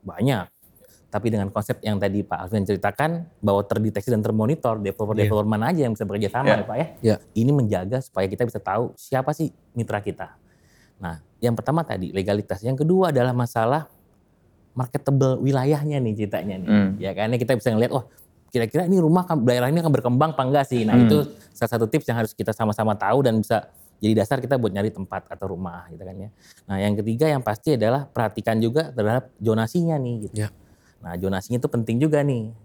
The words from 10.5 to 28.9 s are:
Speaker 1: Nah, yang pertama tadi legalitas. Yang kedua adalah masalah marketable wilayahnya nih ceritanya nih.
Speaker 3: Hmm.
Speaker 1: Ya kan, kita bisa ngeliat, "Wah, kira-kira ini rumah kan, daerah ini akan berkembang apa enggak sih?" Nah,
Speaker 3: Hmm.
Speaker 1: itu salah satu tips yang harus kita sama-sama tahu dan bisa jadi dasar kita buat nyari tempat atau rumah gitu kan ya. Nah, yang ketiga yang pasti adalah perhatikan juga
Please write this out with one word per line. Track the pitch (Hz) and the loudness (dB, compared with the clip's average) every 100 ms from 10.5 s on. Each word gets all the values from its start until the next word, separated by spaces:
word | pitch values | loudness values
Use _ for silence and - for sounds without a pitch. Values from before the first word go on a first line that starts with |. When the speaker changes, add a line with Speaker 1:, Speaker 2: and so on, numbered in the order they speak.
| _ _ _ _ _ | _ _ _ _ _
Speaker 1:
Nah, | 90 82 _ _ | -10 -10 _ _
yang | 120 | -2
pertama | 117 - 156 | 0 0 -2
tadi | 165 101 90 | -2 -4 -4
legalitas. | 98 98 104 104 92 | -2 0 0 -2 -6
Yang | 113 131 | -4 -2
kedua | 156 185 180 | 2 2 4
adalah | 135 123 | 2 2
masalah | 123 120 - 113 147 156 _ _ _ _ _ _ _ _ | 0 -2 0 2 0 -2 _ _ _ _ _ _ _ _
marketable | - 127 139 - 139 135 127 | -6 -4 -2 0 4 4 2
wilayahnya | 135 139 131 147 147 143 | 0 2 2 0 0 -2
nih | 120 104 | -2 -2
ceritanya | 101 101 95 95 | -2 -4 -6 -8
nih. | 90 | 0
Speaker 3:
Hmm. | 104 98 98 | 2 2 0
Speaker 1:
Ya | 95 | -4
kan, | 95 110 | -2 -2
kita | 120 117 | 0 0
bisa | 127 123 | 0 2
ngeliat, | 110 123 | 2 2
"Wah, | 131 - _ - _ _ | 0 -6 _ -20 _ _
kira-kira | 127 120 151 | -2 0 0
ini | 175 190 | 2 4
rumah | 160 175 | 6 4
kan, | 180 160 | 2 0
daerah | 117 123 123 | 2 2 2
ini | 165 | 2
akan | 165 | 2
berkembang | 131 120 123 156 | 2 2 2 2
apa | 151 | 0
enggak | 131 143 139 | 2 2 2
sih?" | 123 | 0
Nah, | 110 120 | 4 6
Speaker 3:
Hmm. | 117 | 8
Speaker 1:
itu | 104 - - - | 6 2 -6 -20
salah | - 117 | -4 -2
satu | 117 107 | 0 0
tips | 156 - | 0 0
yang | 117 | -2
harus | 110 | -2
kita | - 107 | -2 -4
sama-sama | 107 110 104 110 104 | 0 -2 0 0 0
tahu | 98 123 | 2 2
dan | 135 110 | 4 2
bisa | 101 110 - _ - _ | 2 -2 -2 _ -20 _
jadi | 107 107 | 2 2
dasar | 98 135 | 2 -2
kita | 123 135 | 0 0
buat | 117 | 0
nyari | 98 107 | -2 -4
tempat | 107 95 95 - | -4 -8 -8 -10
atau | 87 98 | -10 -8
rumah | 90 92 87 87 | -6 -8 -10 -16
gitu | - | -18
kan | 92 95 | -16 -14
ya. | 101 _ - - - | -16 _ -20 -20 -8
Nah, | 98 | -2
yang | 101 104 | 0 0
ketiga | 107 117 156 | -2 0 2
yang | 143 | 2
pasti | 120 104 - 135 | -2 -4 0 2
adalah | 107 131 | 2 0
perhatikan | 139 - 110 - 104 110 | -2 -2 -2 -2 -2 0
juga | 113 135 160 | 2 0 -2